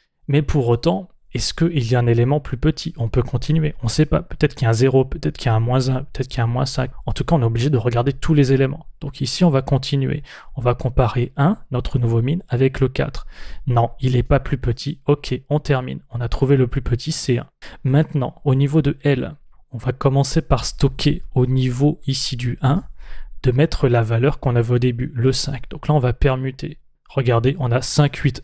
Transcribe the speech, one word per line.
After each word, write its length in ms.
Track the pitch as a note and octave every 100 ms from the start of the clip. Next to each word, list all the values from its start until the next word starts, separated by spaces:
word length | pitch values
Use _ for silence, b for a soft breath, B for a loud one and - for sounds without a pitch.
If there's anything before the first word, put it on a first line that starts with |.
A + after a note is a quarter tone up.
| _ _ -
Mais 120 | C#3+
pour 280 | C#3+ D3+ A#2+
autant, 400 | A#2 E3 F#3+ F3+ _ _
est-ce 200 | A#2+ -
qu'il 340 | - E3 D#3+ A2+
y 80 |
a 40 | B2
un 80 | A#2+
élément 340 | A#2 A#2+ D3
plus 160 | - A#2+
petit ? 380 | D#3 - E3 -
On 140 | A2+
peut 120 | -
continuer, 520 | - - - D#3+ D3+ -
on 60 | -
sait 180 | - D#3
pas. 160 | C#3
Peut-être 320 | - - D3
qu'il 80 | -
y 40 | A#2
a 40 |
un 20 |
zéro, 320 | A2+ C3 C3
peut-être 320 | C3 - - -
qu'il 100 | B2
y 20 |
a 40 |
un 60 | A2
moins 300 | A#2 C3 C3
un, 140 | C3
peut-être 240 | C#3 - C3
qu'il 100 | -
y 20 |
a 40 |
un 20 | A#2
moins 180 | A#2+
cinq. 280 | C3+ - B2+ b
En 80 | -
tout 120 | -
cas, 120 | - E3
on 60 |
est 20 |
obligé 240 | A#2 A2+ C3+
de 80 | C3+
regarder 380 | A#2 A#2 C3
tous 180 | C3+ -
les 220 | D3+ C3
éléments. 320 | C3+ C3+ C#3 - -
Donc 200 | C#3+ -
ici, 240 | C3+ -
on 60 | F3+
va 100 | C3+
continuer. 600 | C3 C3+ C3+ C#3+ C3 D3 B B B
On 80 | -
va 120 | A#2+
comparer 600 | A#2+ B2 B2 B2 A#2+ A#2+ -
un, 220 | D3 G#3+ -
notre 280 | B2 - B2+
nouveau 240 | A#2 A#2
min, 160 | A#2+ E3+ -
avec 320 | A#2+ C3+ -
le 80 | C3
quatre. 380 | C3+ C#3 - - B B B -
Non, 240 | A#2+ A#2+ -
il 140 | C3
n'est 80 | B2
pas 180 | A#2 C#3
plus 160 | C3+ C3
petit. 460 | B2 A#2 - -
Ok, 340 | - D3 - B2+ -
on 80 | D3
termine. 420 | - C3+ B2+ C3+ -
On 140 | A#2+
a 60 | A#2+
trouvé 280 | - C3 C3+
le 120 | B2
plus 120 | C3
petit, 320 | A#2+ A#2+ -
c'est 240 | - - A#2+
un. 100 | - _ B B
Maintenant, 560 | C3 C#3 D#3+ D3 B2 -
au 100 | D3
niveau 260 | C3 C#3 D#3
de 160 | C#3+ C3+
L, 320 | C#3+ C3+ - D3 - - -
on 40 | A#2
va 160 | C3
commencer 480 | C3 C#3 C3+ C#3 E3
par 240 | - C3
stocker 580 | - - C#3 - D3 C#3+ -
au 100 | B2+
niveau 560 | B2+ C3 B2+ B2 D3 - -
ici 320 | C3 - B2
du 180 | A#2+ -
un, 220 | C3 E3 - b b b b -
de 80 | C3
mettre 380 | B2 D#3+ - C3+
la 140 | A#2
valeur 380 | A2+ A2+ C3+ -
qu'on 160 | C3+ A#2+
avait 200 | A#2 B2
au 20 |
début, 340 | B2+ A#2+ C3
le 180 | B2 B2+
cinq. 360 | C3 - C#3 -
Donc 200 | - -
là, 40 |
on 60 | D3+
va 160 | B2
permuter. 640 | B2 C#3+ C3 C3 C3 - - - _ _
Regardez, 460 | - B2 A#2 A#2+ D3
on 140 | B2+
a 100 | B2
cinq, 340 | - - C#3+ -
huit, 240 | C#3 B2